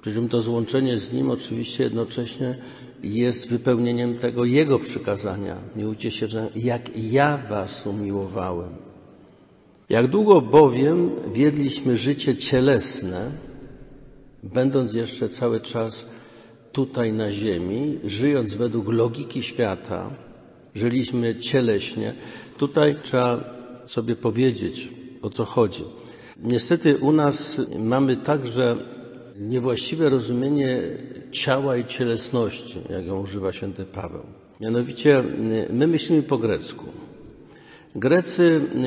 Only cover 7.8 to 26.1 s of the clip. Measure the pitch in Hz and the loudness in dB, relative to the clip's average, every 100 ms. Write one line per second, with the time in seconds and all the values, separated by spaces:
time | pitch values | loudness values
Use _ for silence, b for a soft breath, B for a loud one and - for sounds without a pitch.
7.8 | 104 104 101 101 98 95 92 87 90 - | -6 -4 -4 -4 -4 -4 -4 -4 -8 -12
8.8 | - - - - - - _ _ _ _ | -18 -20 -20 -20 -20 -20 _ _ _ _
9.8 | _ 107 123 196 214 185 117 139 147 123 | _ 2 4 4 8 8 8 8 8 6
10.8 | 139 165 175 - - 107 147 147 139 - | 2 4 0 -2 -6 2 2 4 -2 0
11.8 | 131 120 120 143 - 117 - 131 131 127 | 0 2 2 0 0 0 2 4 4 4
12.8 | - - 92 90 113 151 - - - - | 0 -6 -6 -6 -6 -10 -14 -18 -18 -18
13.8 | - - - - - - 101 120 135 135 | -20 -20 -20 -20 -20 -18 -4 0 2 2
14.8 | 120 110 117 - 113 - 120 113 - 117 | 0 -2 -4 -4 -4 0 0 0 -4 -4
15.8 | 113 107 - B B B B B - 139 | -4 -6 -14 B B B B B -8 -2
16.8 | 131 131 117 110 107 101 110 87 90 107 | -2 0 0 0 -2 -2 0 0 0 -2
17.8 | 147 143 - 98 139 143 107 104 120 113 | -2 -4 -4 0 2 2 0 -2 -2 -2
18.8 | 101 113 117 117 143 - 117 - 113 92 | 0 2 0 -2 -8 -8 -6 -2 -2 -2
19.8 | - 90 95 139 - - - - - 104 | -6 -8 -8 -12 -18 -20 -20 -20 -16 -2
20.8 | 117 127 120 127 117 110 - 135 120 104 | 0 0 0 0 -2 -2 0 2 4 2
21.8 | - - 110 - B B B - 143 156 | 0 -6 -6 -8 B B B -4 0 4
22.8 | 151 147 - 127 123 120 - - - - | 4 2 0 2 2 0 -4 -14 -16 -18
23.8 | - - 113 117 117 110 131 110 95 - | -6 -4 -2 0 0 4 2 2 -4 -6
24.8 | - - - - 104 - 110 - 107 - | -12 -14 -18 -10 -8 -4 -2 2 2 2
25.8 | - - B | -12 -14 B